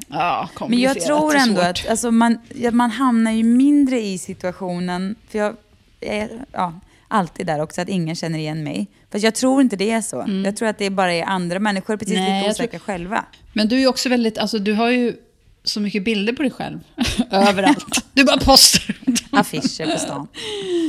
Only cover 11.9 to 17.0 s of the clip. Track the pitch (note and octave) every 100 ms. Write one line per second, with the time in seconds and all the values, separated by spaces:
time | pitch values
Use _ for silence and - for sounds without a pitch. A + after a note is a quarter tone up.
11.9 | G#3+ G3+ F#3 F#3+ G3 G3+ A3 A#3+ E3+ -
12.9 | F#3 F3 A3 - - - G#3+ G#3+ B3+ C4
13.9 | B3+ B3+ A#3+ A3 A3 G#3 A3 G3+ G#3+ A#3
14.9 | B3 A#3+ - _ _ _ _ - A3 G#3
15.9 | G#3 G3 G#3+ G#3 C4+ C#4 - C#3+ D#3+ -
16.9 | -